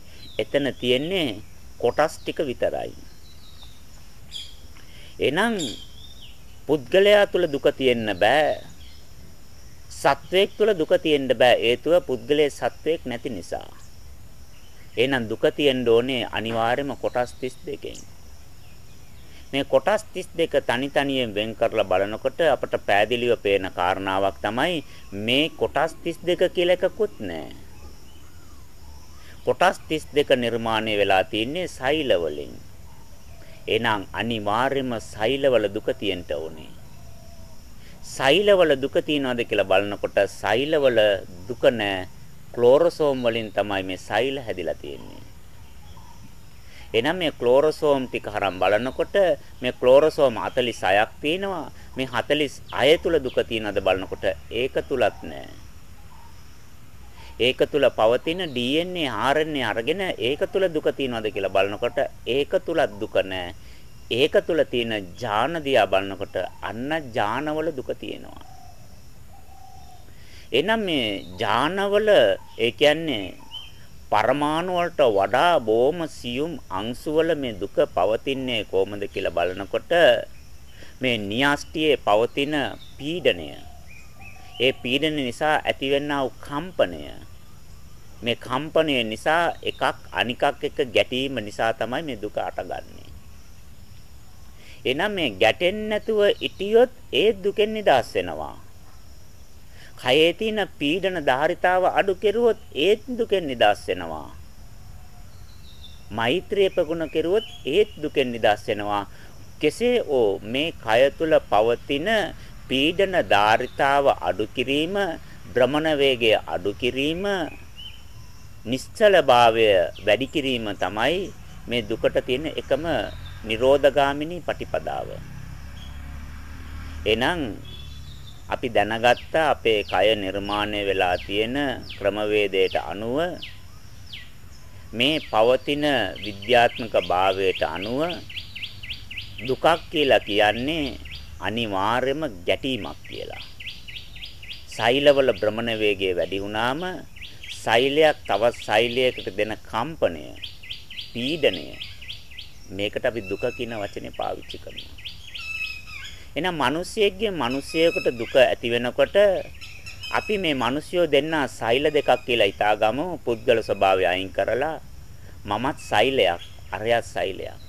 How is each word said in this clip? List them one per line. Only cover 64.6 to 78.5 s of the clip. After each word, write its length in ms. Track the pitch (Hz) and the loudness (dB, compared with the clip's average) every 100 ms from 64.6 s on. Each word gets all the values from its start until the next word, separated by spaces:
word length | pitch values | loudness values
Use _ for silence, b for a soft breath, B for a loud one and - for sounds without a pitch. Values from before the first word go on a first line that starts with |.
තියෙන 280 | 135 123 117 110 92 | 2 0 -2 -4 -6
ජාන 380 | 92 117 104 131 170 | -8 -2 2 0 -2
දිහා 240 | 139 127 98 | 2 4 6
බලනකොට 500 | 95 98 95 98 95 90 - | 4 0 -6 -6 -4 -6 -6
අන්න 300 | 95 107 131 160 139 | -8 -6 -4 -4 -4
ජානවල 580 | 113 104 120 151 156 160 | -2 0 0 -2 -2 -4
දුක 200 | 143 - | -4 -6
තියෙනවා. 480 | - 104 - - - - - - - - - - - - - - - - - - - - B B B B | -8 -10 -12 -14 -16 -18 -18 -18 -18 -18 -18 -18 -18 -18 -18 -18 -18 -18 -18 -18 -18 -18 B B B B
එහෙනම් 320 | 113 175 226 | 0 2 0
මේ 420 | 196 151 110 98 76 90 | 0 0 0 -2 -6 -4
ජානවල, 720 | 107 110 147 190 202 202 214 185 110 95 - - | 0 2 2 0 2 2 6 8 8 4 -2 -2
ඒ 140 | 117 | 0
කියන්නේ 640 | 117 143 151 165 113 92 - - - - B B - - | 4 4 4 0 -4 -6 -10 -14 -14 -14 B B -16 0
පරමාණු 640 | 107 110 139 147 156 180 | 2 4 2 2 0 0
වලට 260 | 180 175 165 135 | 0 0 4 4
වඩා 540 | 98 98 120 170 165 | 6 4 4 4 4
බොහොම 380 | 113 113 131 175 160 | 4 4 4 2 -4
සියුම් 440 | - 123 120 156 143 - | -8 -6 -4 -4 -6 -8
අංශු 420 | 92 107 123 - | -6 -6 -6 -2
වල 180 | 156 160 | 2 2
මේ 200 | 156 131 | 0 -2
දුක 220 | 98 98 - 156 | -4 -4 0 0
පවතින්නේ 800 | - 92 113 - 135 127 | 2 2 2 -2 -2 -2